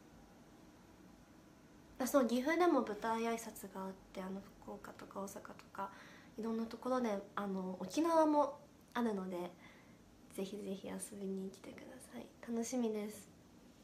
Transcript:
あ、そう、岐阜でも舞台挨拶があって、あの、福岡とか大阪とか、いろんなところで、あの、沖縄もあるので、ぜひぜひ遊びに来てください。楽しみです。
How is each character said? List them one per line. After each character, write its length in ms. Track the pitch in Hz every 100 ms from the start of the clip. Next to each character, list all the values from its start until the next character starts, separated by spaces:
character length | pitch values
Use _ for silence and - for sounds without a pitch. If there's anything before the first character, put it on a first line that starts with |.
| - - - - - - - - - - - - - - - - - - - -
あ、 80 | 254
そ 160 | 285
う、 60 | 233
岐 140 | 247
阜 160 | 262 330
で 100 | 349
も 140 | 277
舞 180 | 226 208
台 220 | 226 226
挨 160 | 226 233
拶 360 | - - 196
が 120 | 196 190
あ 40 |
っ 40 | 190 -
て、 100 | -
あ 80 | 185
の、 120 | 190
福 320 | 202 - -
岡 180 | 208 -
と 140 | - -
か 160 | 196
大 80 | 196
阪 120 | 208 -
と 100 | 208 -
か、 180 | - 196 - - - - -
い 60 |
ろ 80 | 220
ん 60 | 226
な 80 | 226
と 120 | 240
こ 120 | 254
ろ 100 | 254
で、 220 | 233 202 - -
あ 120 | 202
の、 300 | 190 185 185
沖 220 | 196 -
縄 240 | 330 330 311
も 340 | 294 277 - - - -
あ 80 | 240
る 140 | 233 202
の 140 | 185
で、 200 | 175 180 - - - - - - - -
ぜ 100 | -
ひ 140 | 196 202
ぜ 180 | 196 190
ひ 140 | 190
遊 280 | 190 - 202
び 80 | 196
に 240 | 190 190
来 120 | -
て 100 | -
く 140 | - -
だ 80 | 254 -
さ 80 | 247
い。 80 | - -
楽 200 | - 233 233
し 100 | 254
み 160 | 226
で 180 | 214 208
す。 200 | 208 - - - - - -